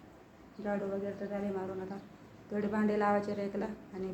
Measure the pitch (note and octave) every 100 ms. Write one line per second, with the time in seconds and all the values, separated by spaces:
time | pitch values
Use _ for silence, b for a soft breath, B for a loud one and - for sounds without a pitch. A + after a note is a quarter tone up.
0 | - - - - - - G#3 G3+ G3 G3
1 | G3+ F#3+ G3+ G3+ G3+ F#3+ F#3+ F#3+ F#3+ G3
2 | - - - - - G#3 G#3 G#3+ G#3 G#3+
3 | G#3 G3+ G#3 G#3 G3+ G3+ G3 G#3 - F#3
4 | F#3+